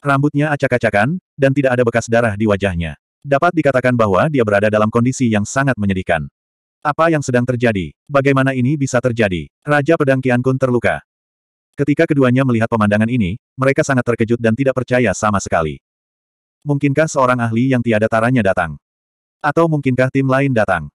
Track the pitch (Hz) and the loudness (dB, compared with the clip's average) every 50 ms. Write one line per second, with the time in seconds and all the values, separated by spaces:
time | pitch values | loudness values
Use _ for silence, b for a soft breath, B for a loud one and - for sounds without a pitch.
0 | _ 143 139 135 139 147 - 143 147 156 147 143 - 131 123 120 - 113 101 101 | _ 0 0 2 0 0 0 0 -2 0 -2 -2 -2 -2 -2 0 0 0 2 2
1 | 104 131 165 185 _ _ _ - 139 135 135 135 139 131 123 120 123 117 120 120 | 0 0 -2 -6 _ _ _ 0 0 0 2 2 0 0 2 2 0 0 0 -2
2 | 113 - 113 117 120 117 101 101 110 107 101 95 98 101 92 85 85 80 73 _ | -2 0 0 2 2 0 -2 0 0 0 0 0 0 -2 -4 -4 -6 -8 -8 _
3 | _ _ _ _ _ 143 143 139 170 175 185 165 151 143 131 127 123 127 127 120 | _ _ _ _ _ -2 -2 2 2 0 0 2 2 2 2 2 2 2 2 2
4 | 113 104 95 90 107 156 151 135 117 107 101 101 101 107 104 107 107 110 110 120 | 2 2 4 2 2 2 2 0 0 2 2 2 2 2 2 2 0 2 2 0
5 | 117 123 127 - 131 117 110 104 101 - - 135 139 139 127 - 104 101 98 92 | 0 0 0 0 0 0 0 0 -2 -2 -2 -2 0 0 0 0 -2 -2 -2 -2
6 | 92 - - 80 73 69 _ _ _ _ _ _ _ _ _ _ _ 151 143 - | -2 -2 -2 -2 -2 -8 _ _ _ _ _ _ _ _ _ _ _ -6 0 2
7 | 160 170 165 151 139 - 123 123 120 120 127 117 117 120 110 98 87 76 - _ | 2 2 2 0 -2 0 0 0 0 0 -2 0 0 0 0 0 -4 -6 -10 _
8 | _ _ 143 139 131 139 139 135 131 135 135 131 123 123 151 151 139 127 - 123 | _ _ -2 0 2 2 2 2 2 0 0 0 0 0 0 -2 -4 -2 -2 -2
9 | - 131 120 113 113 101 92 85 76 71 _ _ _ 147 147 147 139 143 165 160 | -2 -2 -2 0 -2 -2 -2 -4 -8 -10 _ _ _ -2 0 0 2 0 0 0
10 | 151 135 135 131 131 131 123 123 127 131 131 131 135 127 123 120 - 98 82 73 | 2 0 0 0 0 0 0 0 0 0 0 0 0 0 0 0 0 -2 -4 -4
11 | - _ _ _ _ _ _ _ _ _ _ _ _ _ _ - 143 143 147 143 | -8 _ _ _ _ _ _ _ _ _ _ _ _ _ _ -6 -2 -2 0 0
12 | 165 165 160 139 135 123 123 127 139 131 120 113 113 113 - 113 107 101 101 107 | 0 0 2 2 2 2 2 2 2 0 0 0 -2 -2 0 0 0 2 2 0
13 | 107 113 123 127 107 87 92 117 _ _ _ - 127 131 139 151 151 - 139 127 | 0 0 0 -2 -2 -2 -4 -8 _ _ _ -4 -2 -2 0 0 0 0 0 -2
14 | 123 - 117 113 117 107 120 117 117 110 110 113 135 131 131 127 123 - 127 123 | 0 -2 -2 -2 0 -2 -2 -2 0 -2 0 0 0 -2 -2 -2 -4 -2 -2 0
15 | 127 107 92 - - 107 104 98 - - - 90 82 78 71 67 _ _ _ _ | 0 0 -2 -2 -2 -2 -2 -2 -4 -2 -2 -2 -2 -4 -6 -10 _ _ _ _
16 | _ _ _ _ _ _ _ _ _ _ _ _ _ 147 147 143 - 143 139 147 | _ _ _ _ _ _ _ _ _ _ _ _ _ -4 -4 -2 0 0 0 0
17 | 156 160 - 147 131 123 127 123 117 117 110 113 123 135 131 123 117 120 113 107 | 0 0 2 0 2 2 2 0 0 -2 0 0 0 2 0 0 0 0 0 0
18 | 107 110 - 113 110 120 131 127 107 98 92 - 87 80 76 71 _ _ _ _ | 0 0 0 0 0 2 2 2 2 0 0 0 -2 -6 -6 -14 _ _ _ _
19 | _ _ _ _ _ _ _ _ - 147 143 - 165 170 156 147 143 135 127 123 | _ _ _ _ _ _ _ _ -6 -2 0 2 2 2 2 0 0 -2 0 0
20 | 127 127 - 139 135 135 131 131 139 139 131 113 104 - 95 82 76 73 _ | 0 0 0 0 0 2 2 0 0 0 0 0 0 0 -2 -4 -4 -10 _